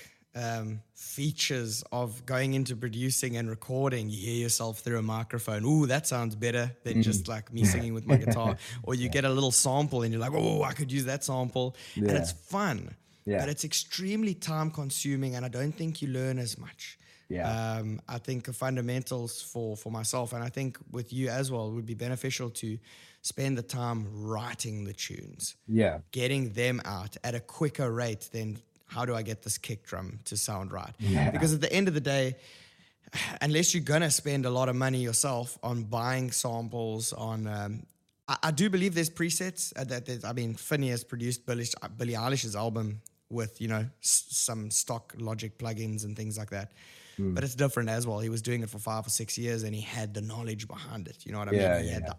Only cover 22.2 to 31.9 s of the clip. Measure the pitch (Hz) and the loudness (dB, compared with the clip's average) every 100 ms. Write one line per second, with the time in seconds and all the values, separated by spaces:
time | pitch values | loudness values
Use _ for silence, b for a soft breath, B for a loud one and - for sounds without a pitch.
22.2 | 135 131 120 - 113 113 B B B B | -2 -4 -4 -6 -6 -6 B B B B
23.2 | - - 135 123 117 127 120 113 104 104 | -6 -2 0 0 -2 -2 -2 -2 -4 -4
24.2 | 107 107 120 - 113 107 98 92 - - | -4 -4 -4 -6 -6 -4 -6 -6 -8 -8
25.2 | - - - - - 110 98 78 - 131 | -12 -8 -8 -8 2 4 4 2 -6 -2
26.2 | 127 139 120 107 123 123 - 98 107 - | 0 2 0 0 0 0 -4 -6 -8 -8
27.2 | 120 120 - - 151 - 127 117 117 107 | -4 -4 -6 -2 0 0 -2 0 -2 -4
28.2 | - 113 110 101 - _ - 120 123 113 | -6 -6 -4 -6 -10 _ -10 -4 -2 -2
29.2 | 110 107 107 - - 107 - 92 92 107 | -2 -4 -4 -4 -4 -8 -8 -8 -8 -10
30.2 | - 110 - 101 98 95 - - 104 147 | -6 -4 -2 -2 -4 -6 -8 -4 2 4
31.2 | 143 151 160 151 151 190 190 | 4 4 4 4 4 4 4